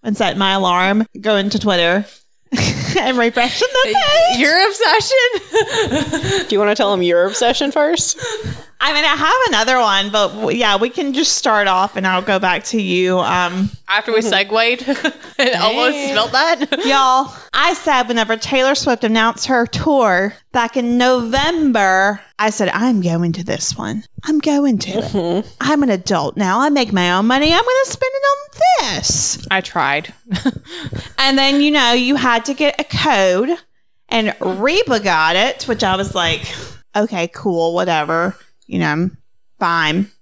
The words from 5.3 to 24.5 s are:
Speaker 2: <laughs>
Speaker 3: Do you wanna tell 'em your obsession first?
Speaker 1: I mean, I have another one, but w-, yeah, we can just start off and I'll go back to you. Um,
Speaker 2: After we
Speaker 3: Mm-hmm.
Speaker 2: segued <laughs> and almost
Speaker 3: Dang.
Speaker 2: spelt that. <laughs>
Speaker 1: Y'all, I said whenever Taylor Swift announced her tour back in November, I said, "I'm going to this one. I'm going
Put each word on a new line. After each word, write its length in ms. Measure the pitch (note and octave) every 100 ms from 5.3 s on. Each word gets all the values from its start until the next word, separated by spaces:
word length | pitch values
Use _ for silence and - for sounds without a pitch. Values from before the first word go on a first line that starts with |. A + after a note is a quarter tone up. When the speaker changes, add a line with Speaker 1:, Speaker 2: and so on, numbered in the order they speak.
| A4+ - G4 G#4+ A4+ G#4 C#4 C#4+ D#4+ D#4+ G4 -
Speaker 2:
<laughs> 20 |
Speaker 3:
Do 60 |
you 40 | G#3
wanna 160 | G#3 G#3
tell 160 | G#3
'em 100 | G3
your 240 | F3 F3 F#3
obsession 460 | G#3 A#3+ B3+ C#4+
first? 460 | D4+ D4 E4 - - B4 A4 A4 - - -
Speaker 1:
I 120 | C4+
mean, 120 | D4
I 120 | D4+ D4
have 180 | D#4 B4 B4
another 300 | A#3 A3 B3+
one, 300 | A3+ G3 G3+
but 180 | G#3+ G3+
w-, 240 | G#3 A3+ A#3
yeah, 180 | A3+ G3+
we 140 | A#3
can 240 | B3 C#4+
just 200 | C4 D#4
start 340 | - C#4 G#3+ G3+
off 280 | F#3 G3 -
and 100 | F#3+
I'll 140 | F#3
go 180 | G3 F#3+
back 260 | G3 F3
to 160 | - A3+
you. 360 | G3 F3+ F#3 F#3
Um, 520 | B2+ F3+ F3+ F3+ G3+ - -
Speaker 2:
After 240 | G3+ G#3+
we 80 | A3
Speaker 3:
Mm-hmm. 80 | A3
Speaker 2:
segued 840 | G3+ G3+ A3 A#3 B3 B3+ C#4 D#4+ - -
<laughs> 120 | -
and 160 | B3+
almost 380 | A3 G#3+ A3+ -
Speaker 3:
Dang. 160 | D4 C#4
Speaker 2:
spelt 220 | C#4 A#3+
that. 340 | B3+ D#4+ E4 C#4+
<laughs> 140 | C#4
Speaker 1:
Y'all, 500 | F4+ C4+ C4+ B3+ C#4 - -
I 180 | - D#4
said 340 | E4+ - C4+ A#3
whenever 280 | A#3 A3 A3+
Taylor 380 | - C4+ C4
Swift 280 | C#4+ - A#3
announced 420 | A3+ A3 A3+ A3+ -
her 200 | C4 A#3+
tour 680 | - - C#4+ A3+ F3+ G3 - _
back 240 | B3+ A#3 -
in 220 | A#3+ A#3+
November, 1200 | B3 B3+ A#3 B3+ D4 E4+ D4+ A#3 G3 F#3 G3 G3+ - _
I 120 | G#3+
said, 180 | G#3+ F#3+
"I'm 320 | - A#3+ A3+
going 320 | F3 E3 F3
to 100 | E3
this 300 | F3 - - -
one. 280 | - G#3+ - -
I'm 180 | - D4+
going 380 | D4+